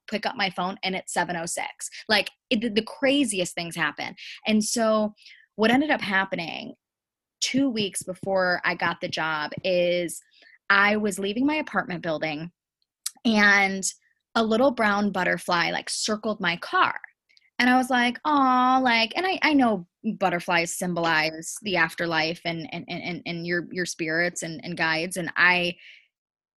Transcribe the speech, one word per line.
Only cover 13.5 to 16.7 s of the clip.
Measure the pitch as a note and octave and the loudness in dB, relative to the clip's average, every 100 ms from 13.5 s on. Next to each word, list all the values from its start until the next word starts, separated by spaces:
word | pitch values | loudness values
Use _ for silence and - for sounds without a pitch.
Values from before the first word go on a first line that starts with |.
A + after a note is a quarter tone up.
| G3+ G3 F#3+ F#3 - _ _ _ A#3 | 6 4 0 -6 -8 _ _ _ 0
a | |
little | A3 A3 C#4 | 2 4 2
brown | C4 G#3+ G3+ G#3 | 4 2 2 2
butterfly, | F#3+ F3 F3 - F3 E3+ | 0 0 0 0 0 2
like, | E3+ - | -2 -4
circled | - - G#3+ A3 G#3 | -6 -4 -4 -4 -2
my | F3+ E3+ | -2 -2
car. | - | -2